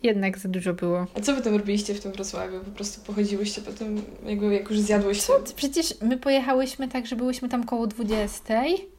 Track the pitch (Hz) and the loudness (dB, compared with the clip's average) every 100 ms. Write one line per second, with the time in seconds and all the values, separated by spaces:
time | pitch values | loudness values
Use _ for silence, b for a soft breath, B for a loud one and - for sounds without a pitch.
0 | 233 202 190 190 185 185 180 175 175 180 | 2 4 2 0 -4 -2 0 0 0 0
1 | 180 202 208 269 233 208 202 208 208 202 | 0 -2 0 2 2 2 2 0 0 -6
2 | 196 196 196 180 185 185 202 - 208 - | -6 -8 -6 -6 -6 -8 -10 -10 -10 -10
3 | - 208 202 202 208 208 208 208 214 214 | -6 0 0 0 -2 -4 -10 -8 -6 -6
4 | 208 - - 202 208 202 208 208 208 208 | -6 -12 -6 0 2 2 2 0 4 4
5 | 196 202 - 539 - - 277 330 320 - | 4 0 4 4 4 -4 0 0 -2 0
6 | 226 254 277 269 254 262 262 - 254 254 | 0 2 4 2 4 2 2 -4 -4 -4
7 | 233 240 254 247 247 247 233 233 226 233 | -4 -2 -2 -2 -2 -2 0 0 -2 -2
8 | 214 214 208 - - 226 294 381 - | 0 0 0 -6 0 2 4 0 -2